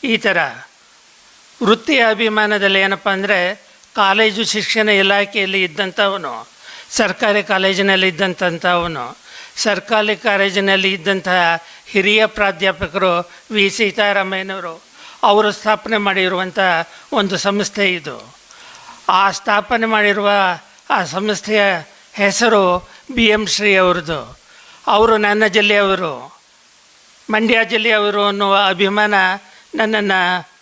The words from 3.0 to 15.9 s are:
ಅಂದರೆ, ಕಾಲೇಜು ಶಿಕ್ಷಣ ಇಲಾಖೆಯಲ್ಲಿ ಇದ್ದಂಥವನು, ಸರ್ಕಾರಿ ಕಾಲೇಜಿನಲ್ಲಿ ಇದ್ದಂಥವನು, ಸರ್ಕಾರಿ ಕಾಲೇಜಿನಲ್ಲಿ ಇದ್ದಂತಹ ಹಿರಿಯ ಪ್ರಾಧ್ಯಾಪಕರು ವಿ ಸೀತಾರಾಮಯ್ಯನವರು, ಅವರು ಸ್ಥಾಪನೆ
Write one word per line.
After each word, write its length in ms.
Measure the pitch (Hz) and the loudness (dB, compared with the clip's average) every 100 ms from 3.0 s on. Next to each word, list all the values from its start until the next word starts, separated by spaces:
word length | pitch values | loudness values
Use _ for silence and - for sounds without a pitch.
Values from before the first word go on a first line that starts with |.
| 208 | -2
ಅಂದರೆ, 540 | 190 196 196 180 202 - - - - | -2 0 0 0 -6 -16 -20 -10 0
ಕಾಲೇಜು 480 | 196 202 220 202 | 2 4 0 0
ಶಿಕ್ಷಣ 440 | 220 208 - 226 214 | -4 -4 -2 0 2
ಇಲಾಖೆಯಲ್ಲಿ 760 | 196 196 202 202 208 190 190 | 2 2 2 0 -4 -2 -2
ಇದ್ದಂಥವನು, 880 | 180 151 190 202 202 196 151 117 113 - - - - | -4 -4 -6 0 -2 -2 -6 -10 -14 -20 -20 -20 -8
ಸರ್ಕಾರಿ 520 | - 214 180 214 208 | -2 -2 0 0 0
ಕಾಲೇಜಿನಲ್ಲಿ 680 | 202 190 190 190 196 190 185 | 0 0 0 0 2 2 0
ಇದ್ದಂಥವನು, 1080 | 160 196 175 180 165 180 175 170 151 123 139 - - - - | 0 -4 -2 -4 -2 0 0 -2 -6 -10 -14 -20 -20 -18 -6
ಸರ್ಕಾರಿ 600 | 220 190 - 220 208 208 | -4 -4 -2 0 0 -2
ಕಾಲೇಜಿನಲ್ಲಿ 760 | 208 202 196 190 196 190 190 | -2 0 0 0 0 0 0
ಇದ್ದಂತಹ 720 | 190 165 190 185 180 170 165 - - - | -2 -2 -2 0 2 2 0 -6 -20 -4
ಹಿರಿಯ 400 | 208 190 214 214 | 0 2 2 2
ಪ್ರಾಧ್ಯಾಪಕರು 1040 | 214 202 175 196 170 196 190 185 170 180 - - | 0 -2 0 -2 -2 -6 -2 0 0 -4 -16 -6
ವಿ 200 | 214 196 | 0 0
ಸೀತಾರಾಮಯ್ಯನವರು, 1120 | - 208 202 208 202 185 190 190 190 175 165 - - - - | 0 -2 0 0 2 -2 -6 -8 -10 -10 -14 -20 -20 -20 0
ಅವರು 300 | - 208 208 | 4 4 4
ಸ್ಥಾಪನೆ 440 | 202 214 214 214 | 0 -2 -2 0